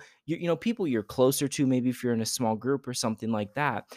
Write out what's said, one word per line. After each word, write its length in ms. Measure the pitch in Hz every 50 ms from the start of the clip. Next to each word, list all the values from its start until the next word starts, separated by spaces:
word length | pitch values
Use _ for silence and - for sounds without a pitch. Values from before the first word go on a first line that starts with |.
| - - _ _ _
you, 100 | - 160
you 100 | - 175
know, 80 | 170 165
people 320 | 160 - 226 233 - 190
you're 160 | 151 123 110 101
closer 440 | - - - 127 131 139 - 147
to, 200 | 135 - - 143
maybe 220 | 131 131 127 120 127
if 140 | 120 - -
you're 100 | 123 120
in 80 | 113
a 40 | 110
small 300 | - - - 123 110 110
group 320 | 104 107 127 139 135 -
or 60 | 127 123
something 360 | - - 113 110 - - 110
like 220 | 113 107 104 98 -
that, 320 | 139 147 143 113 101 - - -